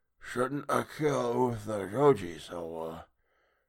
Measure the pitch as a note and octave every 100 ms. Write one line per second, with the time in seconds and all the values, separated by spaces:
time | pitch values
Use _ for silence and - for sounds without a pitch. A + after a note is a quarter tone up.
0 | _ _ - - B2+ C#3+ C3+ C3+ A#2 -
1 | D3 C3+ A#2+ A#2+ B2+ A#2 G#2+ G#2+ F#2+ G#2
2 | D3 A#2+ F2 E2 - F2 E2+ E2 D#2+ E2
3 | - _ _ _ _ _